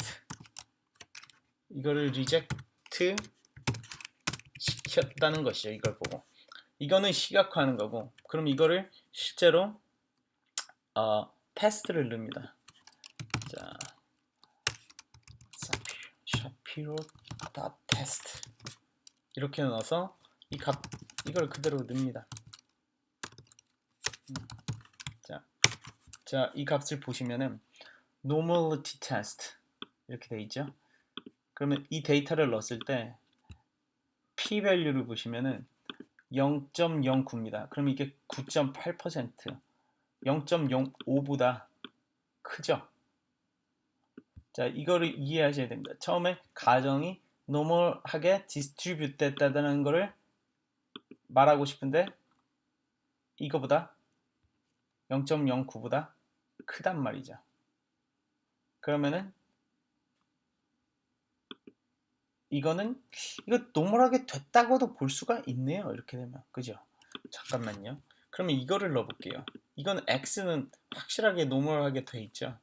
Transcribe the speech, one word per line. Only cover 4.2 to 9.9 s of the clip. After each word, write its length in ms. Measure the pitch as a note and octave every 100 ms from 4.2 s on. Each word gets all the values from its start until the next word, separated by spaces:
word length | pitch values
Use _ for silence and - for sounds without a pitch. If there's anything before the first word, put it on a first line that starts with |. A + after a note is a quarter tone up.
| - - - -
시켰다는 840 | - - - E3+ C3+ - D#3 D#3
것이죠. 280 | B2+ - G#2+
이걸 260 | G#2+ A2 -
보고. 260 | - - - _ - - - -
이거는 320 | C#3+ F#3+ G3
시각화하는 680 | - - D4 C#4+ F3 C3+ A#2
거고. 360 | G#2+ A2+ A2 _ -
그럼 180 | D#3+ D3+
이거를 420 | C3+ D#3+ F3+ F#3+ - _
실제로, 680 | - - - F3 E3 G3+ G#3 _